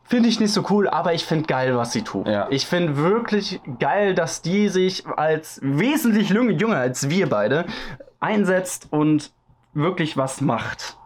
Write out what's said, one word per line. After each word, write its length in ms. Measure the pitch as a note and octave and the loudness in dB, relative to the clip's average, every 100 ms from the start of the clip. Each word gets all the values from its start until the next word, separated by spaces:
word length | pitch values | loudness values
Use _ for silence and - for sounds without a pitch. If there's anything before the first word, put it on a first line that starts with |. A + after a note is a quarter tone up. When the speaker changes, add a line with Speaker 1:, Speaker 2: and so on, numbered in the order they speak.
Speaker 1:
Finde 240 | - B3 A#3 | -2 2 2
ich 100 | - | 2
nicht 120 | G#3+ | 0
so 120 | G3 - | 0 0
cool, 180 | G#3 G3 | 2 2
aber 260 | D#3 F3 | 0 0
ich 100 | E3 | -2
find 240 | - D#3+ D3+ | 0 -2 0
geil, 280 | C3 B2+ B2 | 0 0 0
was 160 | A#2+ | 0
sie 100 | A#2 | -4
tut. 240 | G#2 G2 G#2+ | -4 -4 -2
Speaker 2:
Ja. 200 | G#2 G2 | -2 0
Speaker 1:
Ich 160 | C3+ - | -2 0
find 300 | F3 F3 C#3 | 0 0 0
wirklich 640 | D#3+ A3 A#3 G#3 F#3+ F#3 - B2 | 2 0 0 -2 -2 -8 -10 -4
geil, 360 | C#3+ F#3 G3+ | 0 2 2
dass 280 | F3+ D#3 - | 2 -2 -4
die 260 | D#3+ G3+ G#3 | -2 2 2
sich 380 | F#3 F#3 F#3 D#3+ | 2 0 -2 -6
als 540 | - D#3 D#3 D#3+ - | -2 0 0 -4 -6
wesentlich 680 | C3+ C#3+ F#3+ D#4 A#3+ G#3 F3 | -2 2 2 2 2 2 2
jüng-, 200 | G3+ B3 | 2 2
jünger 260 | D#3+ A3 E3+ | 2 2 2
als 300 | B2+ B2+ C3+ | 0 -2 -2
wir 200 | F3+ E3 | 0 2
beide 360 | A2 G#2 C#3+ F3 - - - - _ | 2 2 0 -2 -8 -12 -14 -20 _
einsetzt 680 | E3+ G#3+ F3+ F#3 F#3 - - | -2 0 2 0 -2 -10 -4
und 420 | D3+ D3+ D3+ - _ _ _ _ | 0 2 2 -2 _ _ _ _
wirklich 440 | D3+ D#3 F#3 D#3 C#3 | -2 -2 -2 -4 -2
was 240 | C3 - | -4 -2
macht. 560 | C3+ A2+ A2 - - - | -2 -2 -4 -10 -12 -16